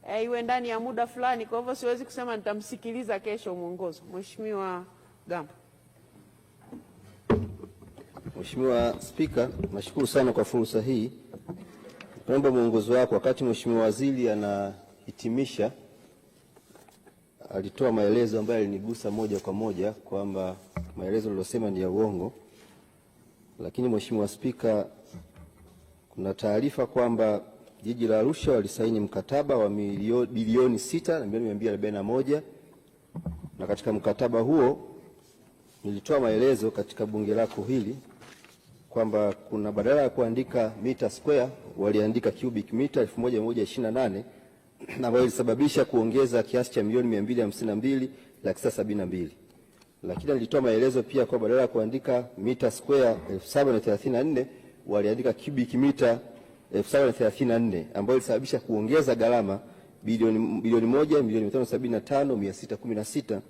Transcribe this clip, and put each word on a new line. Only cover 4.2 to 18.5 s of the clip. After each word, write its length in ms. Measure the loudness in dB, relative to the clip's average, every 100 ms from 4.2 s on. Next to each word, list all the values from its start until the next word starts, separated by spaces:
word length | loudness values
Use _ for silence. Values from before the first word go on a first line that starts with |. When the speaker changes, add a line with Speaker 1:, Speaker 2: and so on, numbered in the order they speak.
| -14 -12 -8 -6 -6 -8 -12 -20 -20 _ -8
Speaker 1:
Gambo. 260 | -8 -8 -18 _ _ _ _ _ -20 -20 _ _ _ -20 -20 -20 -20 -20 -20 -2 0 0 -10 -18 -20 -20 -20 -20 -18 -16 -14
Speaker 2:
Mheshimiwa 560 | -10 -2 2 2 0 -2
Spika, 480 | -10 -4 -2 0 -2 -2 -8
nashukuru 340 | -8 -8 -2 2
sana 260 | 4 4
kwa 120 | 2 0
fursa 360 | 0 0 0
hii. 300 | 0 -2 -2 -8 -20 -20 -14 -16 -16 -20 -20 -20 -20 -16 0
Naomba 240 | 4 4
mwongozo 420 | 4 4 2 4
wako. 220 | 4 4 2
Wakati 280 | 2 0
Mheshimiwa 380 | 0 -2 0 2
Waziri 460 | 2 2 0 2 0
anahitimisha, 1400 | 0 -2 -2 -4 -8 -20 -20 -18 -8 -4 -2 -2 -2 -4 -4 -20 -20 -20 _ _ _ _ -20 _ -20 -20 _ -20 _ _ _ -8 -8
alitoa 360 | -8 -2 0
maelezo 480 | 4 4 4 2 0
ambayo 200 | 0